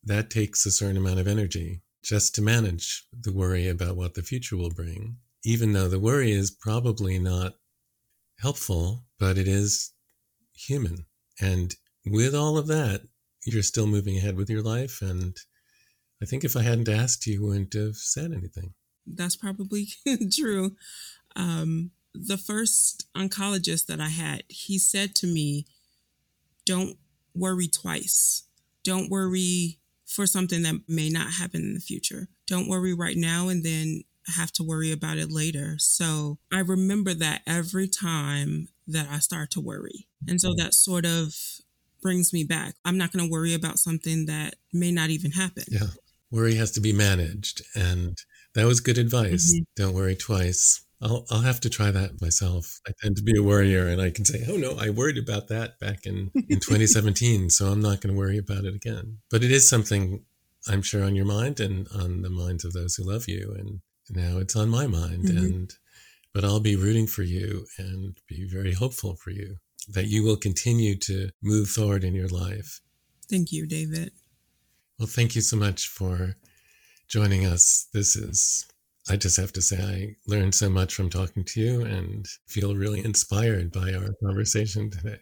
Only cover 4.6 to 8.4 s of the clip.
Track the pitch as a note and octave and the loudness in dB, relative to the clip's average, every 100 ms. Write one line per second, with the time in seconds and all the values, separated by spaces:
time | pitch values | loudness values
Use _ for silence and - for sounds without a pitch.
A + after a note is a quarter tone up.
4.6 | E2+ E2+ E2+ E2+ G#2+ A#2 _ _ A2+ A#2 | -4 -4 -8 -8 -10 -14 _ _ 0 2
5.6 | A2 G2+ F#2 F#2+ A2 C#3 B2 G2+ G2 - | 4 2 2 2 2 4 4 2 0 -4
6.6 | A2 A2+ A#2+ G#2+ F#2+ F#2 F#2 F2+ F#2 - | -2 0 0 0 0 0 0 0 -2 -8
7.6 | _ _ _ _ _ _ _ _ | _ _ _ _ _ _ _ _